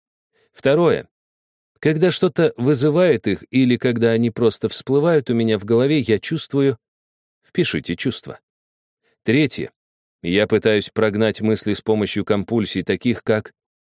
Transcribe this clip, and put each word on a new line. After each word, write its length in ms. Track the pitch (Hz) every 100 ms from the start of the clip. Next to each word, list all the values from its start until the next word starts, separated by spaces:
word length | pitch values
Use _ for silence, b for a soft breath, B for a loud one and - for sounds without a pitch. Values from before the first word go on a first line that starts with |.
| _ _ _ _ _
Второе. 540 | - 135 156 165 87 - _ _ _ _ _ _ _
Когда 340 | 151 156 180
что-то 420 | - 185 - 190 -
вызывает 680 | 123 131 147 151 180 120 107
их 160 | 92 -
или 260 | 131 127 120
когда 360 | 131 117 117
они 180 | 113 117
просто 380 | 113 117 - 110
всплывают 640 | - - 139 165 156 120
у 40 |
меня 240 | 117 113 107
в 60 |
голове, 340 | 104 117 135 156
я 220 | 113 104
чувствую 580 | - 160 - 139 139 123 _ _ _ _ _ _
«впишите 520 | _ - - 78 - 95
чувства». 420 | 131 - - - _ _ _ _ _ _ _ _
Третье. 480 | - 131 151 - 65 _ _ _ _ _
Я 240 | 87 95 104
пытаюсь 440 | 107 110 104 -
прогнать 500 | - 107 104 110 -
мысли 320 | 107 107 104
с 80 | 101
помощью 440 | - 107 101 104
компульсий, 600 | - 104 95 117 98 95
таких 400 | 87 95 123 107
как 280 | - 110 - _ _ _